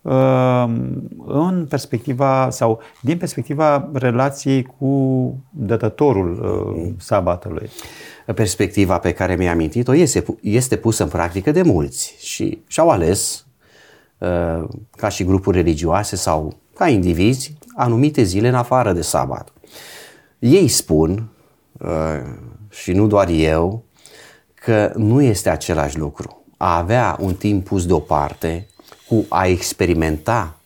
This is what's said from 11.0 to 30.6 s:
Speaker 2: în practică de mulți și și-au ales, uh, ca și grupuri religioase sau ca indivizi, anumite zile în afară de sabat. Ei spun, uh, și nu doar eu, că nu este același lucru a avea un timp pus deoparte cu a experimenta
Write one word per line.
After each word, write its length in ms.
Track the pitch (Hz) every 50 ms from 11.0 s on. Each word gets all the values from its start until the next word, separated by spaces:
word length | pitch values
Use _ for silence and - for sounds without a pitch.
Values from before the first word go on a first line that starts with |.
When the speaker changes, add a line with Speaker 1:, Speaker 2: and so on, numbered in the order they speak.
| 98
Speaker 2:
în 60 | -
practică 420 | 80 85 82 85 85 98 92 151
de 100 | 151 180
mulți 540 | 185 165 104 82 73 67 - - - - - -
și 420 | - - - - 107 95 - - _
și-au 220 | _ - - 160 170
ales, 560 | 139 95 82 85 95 - - - - - _ _ _ _ _ _ _ - - _ _ _ _ _ _
uh, 460 | _ 90 90 87 85 82 85 82 85 80 - - - 107 _ _
ca 140 | - - 104
și 140 | - - 95
grupuri 340 | 90 98 95 95 101 90
religioase 580 | 92 82 85 80 73 85 82 85 98 104 - -
sau 380 | 90 - 92 80 78 78 76 - _ _ _ _
ca 120 | - -
indivizi, 680 | 165 127 98 87 92 82 80 92 117 131 131 - - - - - - -
anumite 480 | - 127 120 117 117 139 151 147 - 120
zile 240 | 90 90 98 110
în 80 | 123 123
afară 380 | 123 120 - 131 127 120 107 90
de 80 | 85
sabat. 520 | 80 - - 78 65 65 64 - - - _ _ - _ - - - - - - - - - - _ _ _ _
Ei 280 | - 120 151 202 185
spun, 640 | 120 - - - - 80 78 80 80 92 104 113 110 _ _ _ _ _ _ _ _
uh, 160 | _ - - 85 85 80 80 80 78 71 64 73 64 - 62 60 - - - -
și 220 | - - - -
nu 160 | 90 98 107
doar 220 | 107 104 101 98 87
eu, 540 | 85 78 80 78 78 80 85 92 104 117 - _ _ _ _ - - - - - - _ _ _ _
că 380 | _ - - 113 107 107 - -
nu 260 | 110 110 104 117 143
este 280 | 143 127 104 92 - 98
același 480 | 82 76 - - 85 78 73 71 71
lucru 460 | 78 78 73 - - - - - - _ - _
a 200 | _ - 92 85
avea 400 | 85 87 90 113 123 117 95 76 -
un 140 | 95 95 87
timp 320 | 92 - 107 104 95 92
pus 200 | - 101 95 87
deoparte 840 | 87 90 78 - - 78 73 73 71 - - - 82 80 85 - _ _ _ _ - - _ _
cu 180 | - 117 110 - -
a 160 | - 87 92
experimenta 1120 | 92 92 85 - - - - 98 85 85 82 80 78 78 78 - - 117 117 92 78 - _